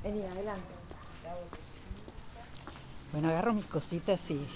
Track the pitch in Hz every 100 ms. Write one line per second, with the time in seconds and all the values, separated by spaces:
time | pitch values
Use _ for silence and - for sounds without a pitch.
0 | 208 208 190 185 208 196 170 165 - -
1 | - - 165 175 170 165 - - 185 196
2 | 202 - - - - - - - - -
3 | - 151 160 160 208 214 - 160 - 170
4 | 156 185 - 147 143